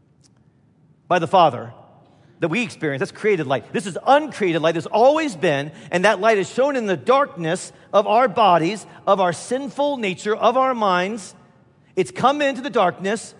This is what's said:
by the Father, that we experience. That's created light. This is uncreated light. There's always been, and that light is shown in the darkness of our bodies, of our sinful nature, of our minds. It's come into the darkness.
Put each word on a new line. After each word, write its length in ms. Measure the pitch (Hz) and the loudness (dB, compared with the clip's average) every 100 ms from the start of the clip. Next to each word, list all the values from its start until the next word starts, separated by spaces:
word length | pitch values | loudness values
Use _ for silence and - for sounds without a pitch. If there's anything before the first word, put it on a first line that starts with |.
| _ _ _ _ _ _ _ _ _ _ - | _ _ _ _ _ _ _ _ _ _ -2
by 100 | - | -2
the 80 | - | 2
Father, 480 | 190 160 117 117 - - _ _ _ _ - | 4 4 2 -10 -16 -20 _ _ _ _ -6
that 100 | 165 | -4
we 120 | 220 | -2
experience. 380 | 202 - 156 135 | -4 -6 -6 -4
That's 120 | 143 | -8
created 360 | - 214 190 131 | -4 0 0 0
light. 260 | 131 - | -4 -4
This 140 | 233 202 | -8 -6
is 100 | 165 233 | -4 2
uncreated 560 | 285 302 - 190 165 | 2 2 -4 -2 0
light. 120 | 160 | 0
There's 120 | 165 - | -2 -2
always 500 | 214 254 311 302 170 | 2 4 4 -2 -2
been, 360 | 175 139 151 - - | 0 0 -4 -12 -6
and 160 | 175 196 | 0 2
that 140 | 190 | 2
light 180 | 220 208 | 2 2
is 100 | 180 | 0
shown 280 | - 277 269 | 0 0 0
in 100 | 208 | -2
the 120 | 170 | -2
darkness 760 | 165 269 277 175 160 151 - - _ | 2 2 0 -4 -4 -4 -8 -20 _
of 140 | 196 202 | 0 2
our 220 | 220 254 | 2 2
bodies, 580 | 175 202 170 165 214 - - - | 4 4 4 2 -6 -12 -6 0
of 120 | 196 | 2
our 140 | 180 | 0
sinful 640 | 165 - 254 277 214 285 269 | -2 -6 -6 -6 -4 -4 -2
nature, 380 | 202 180 208 208 | -6 -6 -4 0
of 200 | 208 247 | 2 2
our 200 | 262 240 | 0 0
minds. 580 | 202 180 185 226 - - _ _ _ _ _ - | 0 0 -2 -6 -14 -20 _ _ _ _ _ -6
It's 160 | 180 | -6
come 320 | - 247 294 | 0 0 2
into 180 | 277 262 | -2 -4
the 80 | 254 | -4
darkness. 640 | 214 180 - 190 214 - | 0 0 -2 -4 -6 -8